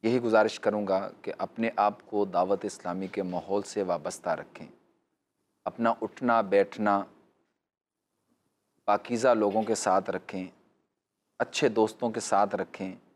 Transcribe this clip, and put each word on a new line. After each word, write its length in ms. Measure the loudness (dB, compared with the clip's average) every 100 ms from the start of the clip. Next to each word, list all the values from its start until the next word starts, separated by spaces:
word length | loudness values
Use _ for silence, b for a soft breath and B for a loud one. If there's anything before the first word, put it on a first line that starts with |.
یہی 160 | 2 0
گزارش 420 | 4 4 4 2
کروں 260 | -2 -2 0
گا 240 | 0 -2 -10
کہ 100 | -12 -8
اپنے 320 | -8 -4 -4 2
آپ 300 | 0 0 -6
کو 180 | -2
دعوت 400 | 0 0 0 0
اسلامی 420 | -2 -8 -8 -6 -6
کے 160 | -6
ماحول 400 | -4 -6 -4 -4
سے 200 | -4 -6
وابستہ 480 | -2 -2 -4 -8 -6
رکھیں، 360 | -6 -6 -16 -20 -20 _ _ _ _ _ _ _ _
اپنا 300 | -10 0 0 0
اٹھنا 400 | -4 -4 2 2
بیٹھنا 640 | 4 2 2 0 2 2 0 _ _ _ _ _ _ _ _ _ _ _ _ _ _ _ _ _
پاکیزہ 440 | 0 0 0 0 4
لوگوں 340 | 4 4 0
کے 120 | 0
ساتھ 360 | 0 2 2 0
رکھیں، 360 | -8 -8 -10 -10 _ _ _ _ _ _ _ _ _
اچھے 300 | -6 0 2
دوستوں 420 | 4 0 0 -4
کے 100 | -4
ساتھ 340 | 0 2 2
رکھیں 400 | 0 -6 -8 -10 -10 _